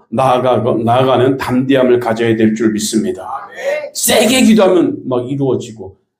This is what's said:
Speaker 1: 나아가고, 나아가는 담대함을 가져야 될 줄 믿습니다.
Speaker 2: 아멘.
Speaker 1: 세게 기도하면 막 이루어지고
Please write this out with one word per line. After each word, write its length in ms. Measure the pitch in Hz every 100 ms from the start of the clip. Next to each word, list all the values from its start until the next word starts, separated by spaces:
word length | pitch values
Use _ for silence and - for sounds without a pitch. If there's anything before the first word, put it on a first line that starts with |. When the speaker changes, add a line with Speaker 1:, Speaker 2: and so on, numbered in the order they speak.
| _
Speaker 1:
나아가고, 720 | 110 131 123 127 117 117 156
나아가는 540 | 113 131 135 123 127 135
담대함을 640 | - 123 131 131 127 120
가져야 360 | 117 110 117 110
될 180 | 110
줄 200 | 107 113
믿습니다. 500 | 104 104 110 98 - - -
Speaker 2:
아멘. 480 | - - - 605 -
Speaker 1:
세게 500 | - - 247 226 262
기도하면 560 | 214 214 185 180 147 - 131
막 200 | 123 123
이루어지고 680 | 139 123 117 - - 95 - _ _